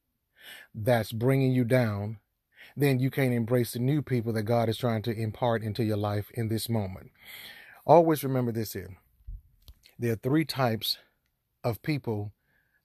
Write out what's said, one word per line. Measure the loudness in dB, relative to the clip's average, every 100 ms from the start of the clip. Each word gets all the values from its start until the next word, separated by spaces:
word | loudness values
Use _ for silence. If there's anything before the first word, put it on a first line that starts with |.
| _ _ _ _ -20 -20 -16
that's | -4 0 0 0
bringing | -2 2 2 2
you | 2
down, | 2 2 2 -2 -6 -10 _ _ _ -20 -12 0
then | 2 2
you | 0
can't | 0 0
embrace | 0 2 0 0
the | -2
new | 0 0
people | 0 -2 -2
that | -2
God | 0 2 2
is | 0
trying | 0 -2
to | -2
impart | -4 -4 0 0 0
into | -2 -2
your | 0 0
life | -2 -2 -4
in | -6 -4
this | -2 -2
moment. | -2 -2 -8 -16 _ -20 -18 -18 -20 -20 -2
Always | 6 8 8 2
remember | 0 0 0
this | -2 -4
here. | -8 -12 -18 _ _ -16 -16 -18 _ -20 -20 _ -4
There | -2
are | 0
three | 2 2
types | 0 0 0 0 -2 -4 _ _ _ _ _ _
of | -4 -4
people | -2 -4 -2 -4 -6 -12 _ _ _ _